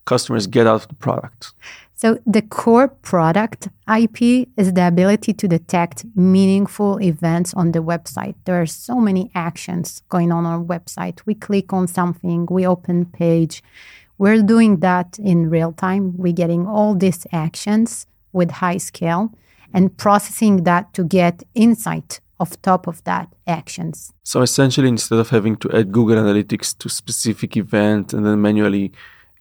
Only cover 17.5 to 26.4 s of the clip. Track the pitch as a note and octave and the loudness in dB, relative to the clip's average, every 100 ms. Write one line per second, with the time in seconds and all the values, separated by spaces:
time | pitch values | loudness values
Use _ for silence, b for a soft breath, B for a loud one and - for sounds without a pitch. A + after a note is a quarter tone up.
17.5 | - - G#3+ A#3 - - _ _ F#3 E3+ | -6 -2 0 0 -4 -16 _ _ -2 -2
18.5 | - F#3 F3+ - - E3+ C#3 A3 - b | 0 -4 -4 -6 -6 -2 -2 -2 -8 b
19.5 | b b F#3+ F#3 - G#3+ G3+ - - G#3+ | b b 0 0 2 2 2 0 -2 2
20.5 | G3 E3+ F3 - - E3+ F#3 F3 F3 - | 2 2 0 -2 -4 0 2 2 0 -6
21.5 | A#3 A3+ A3+ - D#3+ - - _ - F3+ | 2 2 2 -2 -8 -10 -16 _ -8 -8
22.5 | - - F#3 F3+ E3+ - F3+ F3 _ - | -6 -2 -2 -2 -10 -6 -6 -6 _ -8
23.5 | D#3+ - - E3 D#3 - _ - C3+ B2 | -8 -8 -10 -10 -10 -16 _ -6 0 0
24.5 | - C3+ B2+ C3 A2+ - A2+ A2+ A#2 G#2 | 2 2 4 2 0 0 0 2 0 0
25.5 | G#2+ - G#2+ G2 A2 A2 A2+ G#2+ G#2 | -2 -2 0 2 2 4 4 4 2